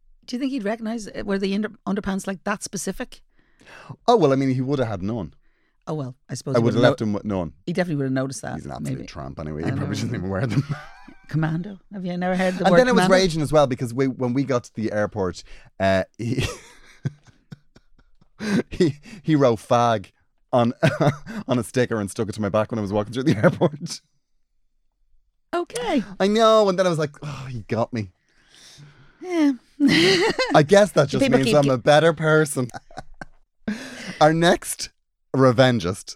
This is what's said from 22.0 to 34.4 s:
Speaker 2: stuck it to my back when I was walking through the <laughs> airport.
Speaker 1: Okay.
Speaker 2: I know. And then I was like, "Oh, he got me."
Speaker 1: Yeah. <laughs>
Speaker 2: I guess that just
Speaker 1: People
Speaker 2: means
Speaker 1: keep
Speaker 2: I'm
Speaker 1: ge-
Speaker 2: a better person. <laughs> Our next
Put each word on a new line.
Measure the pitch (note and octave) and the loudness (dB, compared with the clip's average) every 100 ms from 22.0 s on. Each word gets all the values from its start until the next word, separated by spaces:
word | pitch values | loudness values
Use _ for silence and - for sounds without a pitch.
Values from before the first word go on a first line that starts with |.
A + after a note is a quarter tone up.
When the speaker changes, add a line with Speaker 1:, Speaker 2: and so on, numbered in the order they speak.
| G2+ | -4
Speaker 2:
stuck | - G#2 | -6 -6
it | |
to | G#2+ | -4
my | G2+ | -2
back | G#2+ G#2+ | 0 0
when | A2+ | -4
I | |
was | G2+ | -2
walking | G#2 G#2 | -2 -2
through | B2+ | -2
the | C#3 G#2 | 0 2
<laughs> | |
airport. | E3+ - F3 D3 E3+ - _ _ _ _ _ _ _ _ _ _ _ _ _ _ _ | 2 2 -2 -2 -12 -14 _ _ _ _ _ _ _ _ _ _ _ _ _ _ _
Speaker 1:
Okay. | F4 E4+ A#4+ A#4 D4 G3+ F#3 | -6 -6 -6 -2 -2 -2 -2
Speaker 2:
I | G3 | 0
know. | G#3+ A3 A3 G3+ | 4 6 6 4
And | F3+ | 2
then | F#3 | 0
I | |
was | D#3+ | 0
like, | D3+ - | -4 -6
"Oh, | D3+ C3+ C3+ | -14 -12 -12
he | B2 | -12
got | - A2 A#2 | -4 -2 -2
me." | A#2 F#2+ _ _ _ _ _ - - - _ - _ | -4 -8 _ _ _ _ _ -20 -20 -20 _ -20 _
Speaker 1:
Yeah. | F4+ E4+ D4 B3 _ - | -4 2 2 0 _ 0
<laughs> | C#4+ D#4 F4 F#4 G#4 - B4+ D#3 | 4 6 4 4 2 0 2 4
Speaker 2:
I | D3 | 6
guess | G3 G#3 | 6 6
that | - C#3+ | 4 2
just | C3+ | 2
Speaker 1:
People | C3+ C3 | 2 2
Speaker 2:
means | C3+ | 4
Speaker 1:
keep | D3 | 4
Speaker 2:
I'm | C#3 | 4
Speaker 1:
ge- | |
Speaker 2:
a | B2+ | 2
better | D3 D3+ E3 | 4 6 6
person. | D#3 D#3 D#3 D3+ C3+ A#2+ - - - - - - _ | 4 2 4 2 -2 -6 -8 -18 -20 -20 -18 -20 _
<laughs> | _ _ - A3 C4 - - - | _ _ -10 -8 -12 -14 -12 2
Our | D#3 | 4
next | E3 | 6